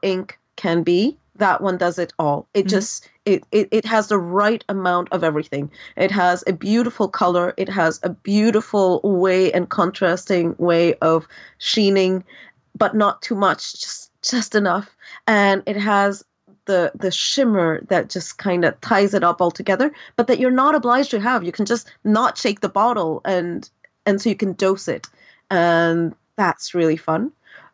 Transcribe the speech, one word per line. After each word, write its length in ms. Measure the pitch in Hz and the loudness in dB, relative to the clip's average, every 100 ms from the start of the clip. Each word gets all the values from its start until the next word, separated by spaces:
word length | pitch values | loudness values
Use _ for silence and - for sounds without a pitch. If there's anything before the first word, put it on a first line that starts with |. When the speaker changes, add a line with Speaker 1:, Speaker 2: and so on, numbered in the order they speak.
Speaker 1:
ink 380 | 196 185 190 - _ - | -2 -2 -6 -16 _ -6
can 260 | 180 170 | -2 0
be, 340 | 165 175 233 - _ - | 2 2 0 -4 _ -2
that 260 | 196 - | 0 0
one 160 | 190 180 | -2 -2
does 200 | 180 170 | -2 -2
it 140 | 170 - | -6 -2
all. 280 | 151 143 - 208 | -2 -2 -2 -2
It 60 | |
Speaker 2:
Mm-hmm. 80 | 190 | 0
Speaker 1:
just, 400 | 190 220 - - _ - | -2 -4 -10 -16 _ -2
it, 180 | 190 - | -2 0
it, 160 | 208 196 | -2 0
it 140 | 220 220 | -2 0
has 220 | 226 214 | -2 0
the 100 | 208 | -2
right 460 | 170 185 208 226 - | 0 0 0 -2 -4
amount 400 | 196 180 180 175 | -4 0 -2 -2
of 120 | 185 | -2
everything. 460 | 165 151 151 139 143 - - - | -2 -2 -4 -6 -8 -12 -16 -2
It 120 | 196 | 0
has 320 | 202 180 180 - | 2 2 2 -2
a 60 | |
beautiful 540 | 175 196 226 240 - 196 | -4 0 0 0 -2 -4
color. 460 | - 180 175 175 - | 0 0 2 -2 -4
It 120 | 190 | -4
has 300 | 196 160 156 | 0 0 0
a 60 | 180 | -6
beautiful 880 | - - 202 220 214 - 208 185 180 | -6 -2 2 4 2 0 0 2 2
way 480 | 208 185 190 185 185 | 0 2 2 2 2
and 180 | - 180 | 0 -2
contrasting 840 | - 175 - 180 180 - 185 170 - | 0 0 0 0 0 0 0 0 -2
way 380 | 175 170 170 - | 0 4 2 2
of 320 | 160 160 - - - _ | 2 0 -2 -18 -20 _
sheening, 640 | - - 202 196 185 185 - - - _ _ - | -4 2 4 4 2 0 -6 -20 -20 _ _ -2
but 200 | 214 214 | 0 2
not 260 | 202 - | 2 0
too 140 | - 202 | -6 0
much, 380 | 196 - - - | 0 0 -6 -12
just, 320 | - - - _ | -12 -14 -18 _
just 320 | - 247 220 214 | -4 -4 -2 0
enough. 400 | 196 180 202 _ - - - | 0 -2 -4 _ -20 -8 0
And 340 | 214 202 196 202 | 4 4 2 -2
it 120 | 208 | -4
has 460 | 208 202 202 202 - _ _ _ - | 0 2 2 -2 -14 _ _ _ -2
the, 260 | 185 165 - | 0 0 -2
the 160 | 190 | -4
shimmer 680 | - - - 254 202 165 156 - | -2 -4 0 2 2 0 -2 -2
that 200 | 180 - | -2 -2
just 280 | 190 - - | -8 -10 -8
kinda 380 | 202 175 165 - | -2 0 0 -2
ties 320 | - 196 202 202 | 0 2 2 2
it 80 | |
up 180 | 170 170 | 0 2
all 100 | 175 | 0
together, 400 | - - 196 285 - - - | 0 -2 0 0 -4 -10 -4
but 120 | 240 | 0
that 120 | 247 | 2
you're 120 | 254 | 2
not 240 | 254 277 311 | 2 2 2
obliged 340 | 233 254 - | 2 0 0
to 80 | 220 | -2
have. 240 | 220 247 | -2 -2
You 80 | 175 | -4
can 140 | - 202 | -4 -2
just 260 | 233 - - | -4 -6 -8
not 340 | 214 214 254 - | 0 2 0 -2
shake 240 | 214 202 | -4 -2
the 80 | 190 | -4
bottle, 520 | 196 226 220 165 156 - | 0 0 0 -2 -4 -2
and, 420 | 180 175 175 - _ _ _ - | -2 -4 -8 -12 _ _ _ -2
and 160 | 202 | 0
so 80 | 226 | 0
you 60 | 196 | -2
can 180 | 202 | -4
dose 340 | - 190 196 - | 0 0 0 -4
it. 200 | 104 - _ _ _ _ | -10 -10 _ _ _ _
And 640 | 185 170 170 170 170 170 - _ - | 0 2 4 2 0 -2 -6 _ -2
that's 360 | 185 - - | -2 -2 -6
really 220 | 175 165 160 | 0 0 0
fun. 340 | - 160 262 - _ - - | -2 -2 -4 -8 _ -20 -20